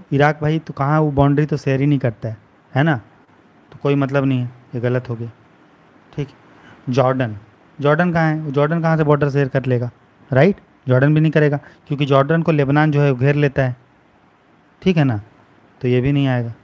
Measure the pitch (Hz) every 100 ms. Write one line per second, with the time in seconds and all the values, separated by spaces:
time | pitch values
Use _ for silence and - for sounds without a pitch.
0 | - 139 147 151 151 160 - 143 139 156
1 | 151 139 139 143 151 147 - 135 143 143
2 | 123 110 113 110 _ _ _ 131 160 127
3 | - _ _ _ _ _ _ - 143 143
4 | 135 139 135 131 123 - - 123 120 123
5 | 123 117 117 - _ _ _ _ _ _
6 | _ - 139 - - - - - - 127
7 | 127 131 120 104 - _ _ - 143 151
8 | 180 165 160 156 156 135 147 165 160 160
9 | 151 147 143 139 135 135 127 123 123 -
10 | _ _ - 127 170 196 _ _ - 127
11 | 143 156 156 151 147 143 - - _ 143
12 | 139 139 139 165 160 151 135 147 156 143
13 | 143 123 135 143 143 143 131 123 _ _
14 | _ _ _ _ _ _ _ _ 180 165
15 | 135 110 - _ _ _ _ _ 123 123
16 | 127 143 139 123 117 113